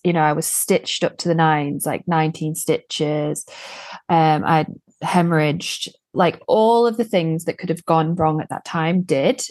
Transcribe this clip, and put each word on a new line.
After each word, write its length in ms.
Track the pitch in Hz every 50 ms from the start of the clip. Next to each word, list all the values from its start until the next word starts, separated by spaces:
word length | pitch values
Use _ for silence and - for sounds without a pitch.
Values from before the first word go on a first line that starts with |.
| -
you 80 | 180
know, 100 | 170 165
I 120 | 156 151 151
was 120 | 160 160
stitched 580 | - - - - - 196 170 - - - - 180
up 120 | 165 - -
to 100 | - 175
the 60 | 170
nines, 500 | 165 160 160 156 151 147 143 143 147 -
like, 200 | 156 - - -
nineteen 460 | - 170 160 160 160 160 - 160 156 156
stitches. 920 | - - - 156 - - - - - 156 147 151 151 147 151 151 - - - - - - - - - - - - - - -
Um, 340 | 175 165 160 156 156 151 -
I'd 220 | - 165 156 165 - - - - _ _ _ -
hemorrhaged, 840 | - - 180 170 170 170 156 151 151 143 - - - - - - - - _ _ _ -
like, 280 | - 180 165 - - -
all 380 | - - 220 220 226 233 233 240
of 120 | 233 226
the 80 | 226 233
things 400 | 226 - 185 165 160 160 160 -
that 120 | - -
could 120 | - - 175
have 160 | 165 165 -
gone 300 | - 165 160 160 160 165
wrong 260 | 175 160 156 156 156
at 80 | - -
that 160 | - - -
time 380 | - - 165 160 165 180 185 175
did. 380 | - 233 269 143 - - - - -